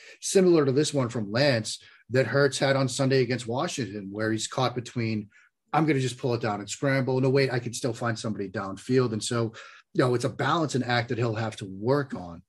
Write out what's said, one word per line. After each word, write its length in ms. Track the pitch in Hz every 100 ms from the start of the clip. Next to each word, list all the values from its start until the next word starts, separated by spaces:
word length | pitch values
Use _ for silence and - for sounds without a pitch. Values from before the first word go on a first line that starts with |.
| - -
similar 440 | - 196 180 165 139
to 60 |
this 200 | 131 151
one 180 | 139 120
from 220 | 120 101
Lance 460 | 113 147 117 107 - - - -
that 160 | 127 117
Hurts 320 | 135 143 139
had 180 | 139 135
on 140 | 135
Sunday 320 | - 135 135
against 240 | 120 123 113
Washington, 640 | 123 175 - 104 104 95
where 200 | 98 110
he's 160 | 110 -
caught 260 | - 120
between, 560 | 123 117 123 113 107 104 _ _ _ _
"I'm 140 | 147 156
gonna 140 | 139
just 180 | 127 123
pull 160 | 131
it 80 | 120
down 200 | 117 101
and 80 | 101
scramble. 520 | - 143 135 131 131
No, 80 | 131
wait, 240 | 139 131
I 60 | 123
can 140 | 117
still 200 | 110 127
find 240 | 113 117 110
somebody 320 | 117 101 98
downfield." 640 | 104 98 98 - 127 123
And 100 | 107
so, 300 | - 120 113 - - - _
you 100 | -
know, 120 | 131 123
it's 100 | 135
a 40 |
balancing 520 | - 120 165 151 131
act 280 | 120 120 120
that 100 | 117
he'll 160 | 120 107
have 220 | 110 -
to 80 | 98
work 500 | 95 113 143 139 92
on. 260 | 87 85